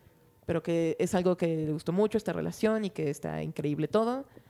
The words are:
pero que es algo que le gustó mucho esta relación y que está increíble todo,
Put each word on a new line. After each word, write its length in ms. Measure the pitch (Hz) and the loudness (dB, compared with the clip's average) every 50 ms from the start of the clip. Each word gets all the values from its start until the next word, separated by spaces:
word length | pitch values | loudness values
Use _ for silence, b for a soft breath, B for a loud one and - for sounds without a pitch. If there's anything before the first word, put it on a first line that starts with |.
| b b b b b b b _ - | b b b b b b b _ -4
pero 160 | - 170 165 - | -2 -2 -2 0
que 320 | 170 165 165 165 160 160 - | 0 2 2 2 2 2 0
es 140 | 185 175 - | 0 2 2
algo 200 | 180 180 185 180 | 2 4 4 2
que 300 | - 175 165 165 160 156 | 4 2 0 0 0 0
le 80 | 151 151 | -2 -2
gustó 180 | 156 - - | -2 -2 0
mucho 260 | 170 190 214 214 - | 2 2 2 2 2
esta 140 | 214 - 185 | 0 -2 -2
relación 540 | 165 170 156 170 170 - - 214 220 220 208 | -4 -2 -4 -4 -2 0 0 2 2 0 -2
y 60 | 185 | -4
que 180 | - - 156 143 | -4 -2 -2 -2
está 320 | 156 - - 156 156 156 156 | -4 -4 -6 -6 -4 -4 -4
increíble 440 | 156 156 - 151 147 147 151 156 | -4 -6 -4 -2 -2 -2 -2 -2
todo, 380 | - - 214 226 233 247 269 277 b b b b | 2 2 2 2 2 -2 -4 -6 b b b b